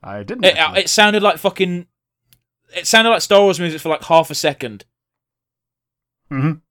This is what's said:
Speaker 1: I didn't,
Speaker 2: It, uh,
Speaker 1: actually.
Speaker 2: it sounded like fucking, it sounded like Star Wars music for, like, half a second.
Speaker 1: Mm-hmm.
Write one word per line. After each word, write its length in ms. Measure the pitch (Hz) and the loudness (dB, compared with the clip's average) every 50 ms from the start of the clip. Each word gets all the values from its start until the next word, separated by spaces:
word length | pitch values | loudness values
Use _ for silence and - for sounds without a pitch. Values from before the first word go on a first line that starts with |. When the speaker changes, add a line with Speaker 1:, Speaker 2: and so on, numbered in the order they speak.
| - | -16
Speaker 1:
I 180 | - 98 104 104 | -14 -14 -12 -10
didn't, 220 | 101 226 247 208 | -10 -10 0 2
Speaker 2:
It, 120 | 185 160 | 2 2
uh, 40 | 156 | 2
Speaker 1:
actually. 200 | 160 156 175 190 185 | 0 0 0 -2 -2
Speaker 2:
it 60 | 156 | -2
sounded 360 | - - 214 208 208 214 202 | 2 2 2 2 2 2 2
like 140 | 208 170 156 | 0 0 0
fucking, 500 | - 202 - - 190 180 175 175 175 _ _ _ _ _ _ _ _ _ _ _ _ _ _ _ _ _ - | -4 -6 -2 -2 -4 -4 -4 -8 -8 _ _ _ _ _ _ _ _ _ _ _ _ _ _ _ _ _ -14
it 100 | 180 170 | -10 -4
sounded 240 | - - 226 226 233 | 2 2 4 4 4
like 120 | 233 180 - | 2 2 2
Star 180 | - 202 196 | 4 4 4
Wars 180 | 202 196 185 147 | 6 4 2 0
music 220 | 175 170 156 156 | -4 -6 -6 -6
for, 80 | - 160 | -4 -4
like, 160 | 156 147 - | -4 -4 -2
half 260 | - 165 165 160 - | 2 2 2 2 2
a 60 | 147 | -6
second. 480 | - - 156 139 _ - 120 107 101 - _ _ _ _ _ _ _ _ _ _ _ _ _ _ _ _ _ _ _ _ _ _ _ _ _ _ _ _ _ | -4 -2 -4 -4 _ -10 -12 -12 -14 -20 _ _ _ _ _ _ _ _ _ _ _ _ _ _ _ _ _ _ _ _ _ _ _ _ _ _ _ _ _
Speaker 1:
Mm-hmm. 280 | 147 135 139 156 160 156 _ _ | -6 -4 -2 -2 -4 -6 _ _